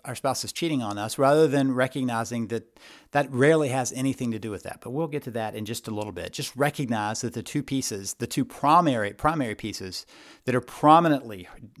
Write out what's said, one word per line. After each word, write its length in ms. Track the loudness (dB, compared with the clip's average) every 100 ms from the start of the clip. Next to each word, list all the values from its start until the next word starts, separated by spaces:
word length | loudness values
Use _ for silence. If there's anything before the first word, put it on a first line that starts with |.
our 100 | -10
spouse 300 | -4 -2 -2
is 80 | -4
cheating 280 | -4 -2 -2
on 160 | -2 -4
us, 220 | -4 2
rather 300 | 4 6 6
than 260 | 4 2
recognizing 720 | 2 0 0 -2 -2 -2 -4 -4
that 320 | -6 -6 _ -20 -20 _
that 200 | -2 0
rarely 360 | 4 6 6 4
has 240 | 0 -2
anything 380 | -2 -2 -2 -4
to 80 | -4
do 120 | -6
with 120 | -8
that. 160 | -10 -12
But 120 | -8
we'll 160 | -6 -4
get 160 | -6
to 80 | -6
that 240 | -6 -6 -6
in 80 |
just 240 | -6 -8 -6
a 20 |
little 220 | -6 -6
bit. 200 | -8 -8
Just 220 | -8 -8
recognize 640 | -2 -2 -2 -2 -2 -2 -4
that 140 | -6
the 80 | -6
two 220 | -6 -6
pieces, 500 | -2 -4 -4 -6 -8
the 140 | -8 -4
two 160 | -2
primary, 680 | -4 0 4 6 6 2 -2
primary 440 | 0 0 0 -2 -4
pieces 500 | -8 -8 -8 -10 -14 -20 -20 -10
that 100 | -2
are 60 | -2
prominently 880 | -2 2 8 8 8 2 -2 -12 -14 -18 -20 -10